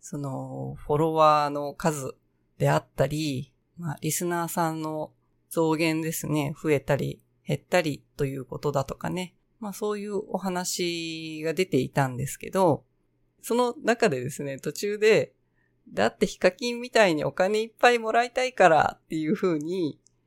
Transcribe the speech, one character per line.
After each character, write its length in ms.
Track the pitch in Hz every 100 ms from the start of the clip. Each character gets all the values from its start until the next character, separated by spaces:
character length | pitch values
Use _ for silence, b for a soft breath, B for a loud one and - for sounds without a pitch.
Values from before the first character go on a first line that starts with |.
そ 180 | - 147
の、 560 | 139 131 131 135 135 143
フ 160 | -
ォ 20 | 147
ロ 180 | 160
ワ 320 | 160 156 151 147
ー 20 |
の 260 | 143 143
数 400 | - 165 151 131 - _ _ _ -
で 120 | 143
あ 60 | 151
っ 100 | -
た 120 | - 143
り、 460 | 151 156 131 143 _ _ -
ま 160 | 170
あ、 60 | 143
リ 120 | 156
ス 120 | -
ナ 220 | 175 175 165
ー 20 |
さ 220 | - 165
ん 100 | 160
の 300 | 156 156 151 _ _ _ -
増 240 | - 160
減 260 | 156 165 160
で 120 | 160
す 140 | 160 156
ね、 280 | 151 147 156
増 100 | 160
え 80 | 139
た 160 | - 139
り、 240 | 139 - _ _ -
減 100 | 170
っ 40 |
た 200 | - 185
り 240 | 165 - _ -
と 80 |
い 120 | 139 135
う 60 |
こ 140 | 127 131
と 120 | 147
だ 140 | 139
と 100 | 135
か 160 | - 165
ね、 240 | 170 180 _ _ -
ま 120 | 214
あ、 20 |
そ 240 | 190 208 208
う 20 |
い 100 | 208
う 80 | 196 -
お 100 | 190
話 1040 | 196 180 180 - 175 170 165 160 160 156
が 100 | 156
出 120 | 160 185
て 120 | 131
い 120 | -
た 160 | - 135
ん 100 | 123
で 100 | 135
す 100 | -
け 140 | -
ど、 340 | 185 180 139 _ _ _ _ _ _
そ 140 | -
の 200 | 240 247 -
中 260 | 208 233 220
で 120 | 131
で 100 | 123
す 120 | -
ね、 160 | 143 131
途 140 | 156
中 260 | - 202 208
で、 360 | 214 185 123 _ _ _ _ _ -
だ 140 | - 104
っ 100 | -
て 100 | 196
ヒ 120 | -
カ 140 | 190
キ 180 | - 240
ン 100 | 240
み 100 | 247
た 180 | 233 196
い 80 | 151
に 80 |
お 80 | 139
金 280 | - 190 214
い 60 | 226
っ 60 | -
ぱ 140 | 247
い 80 | 240
も 140 | 220
ら 100 | 233
い 100 | 240
た 120 | -
い 80 | 254
か 160 | - 185
ら 300 | 151 - -
っ 60 | -
て 80 | 160
い 120 | 156
う 60 |
風 240 | 208 185 156
に、 400 | 156 190 156 - _ _